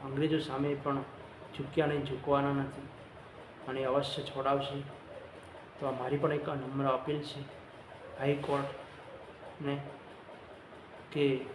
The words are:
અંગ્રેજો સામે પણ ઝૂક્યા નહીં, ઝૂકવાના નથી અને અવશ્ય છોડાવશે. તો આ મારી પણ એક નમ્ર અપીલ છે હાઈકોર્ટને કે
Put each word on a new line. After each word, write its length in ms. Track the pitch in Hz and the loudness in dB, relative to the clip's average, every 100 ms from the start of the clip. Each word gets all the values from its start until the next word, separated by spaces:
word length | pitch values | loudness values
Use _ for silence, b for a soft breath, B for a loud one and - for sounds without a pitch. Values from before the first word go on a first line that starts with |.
અંગ્રેજો 360 | 135 139 156 156 | -2 2 4 4
સામે 360 | 147 135 143 143 | 2 2 2 2
પણ 180 | 147 139 139 - - - - - | 2 2 0 -10 -14 -14 -12 -6
ઝૂક્યા 300 | 139 - 147 | 0 4 6
નહીં, 180 | 147 139 | 4 0
ઝૂકવાના 480 | 131 - 139 139 | -2 6 6 6
નથી 340 | 139 131 - - - - - - - - - - | 4 2 -4 -10 -14 -16 -16 -16 -16 -16 -12 -6
અને 160 | 131 | 0
અવશ્ય 380 | 131 135 139 147 | 6 6 4 -2
છોડાવશે. 580 | 139 139 135 139 135 143 139 - - - - - - - - - | -4 2 4 4 4 -2 -6 -10 -12 -12 -12 -14 -14 -14 -16 -4
તો 60 | 139 | -2
આ 60 | |
મારી 260 | 127 127 143 | 0 2 4
પણ 160 | 156 | 4
એક 160 | 147 147 | 4 2
નમ્ર 360 | 143 127 135 139 | -2 -2 2 4
અપીલ 360 | 127 - 151 | 4 2 -2
છે 180 | 147 143 139 - - - - - - - | -2 -8 -8 -12 -14 -16 -16 -14 -12 0
હાઈકોર્ટને 1600 | 139 143 - 139 139 - - - - - - - - - 139 143 139 - - - - - - - - - - - - | 2 2 4 2 2 -4 -12 -14 -14 -14 -14 -14 -14 -4 0 0 -2 -12 -14 -16 -16 -16 -16 -16 -16 -18 -16 -16 -6
કે 240 | 151 143 131 - | 4 4 4 0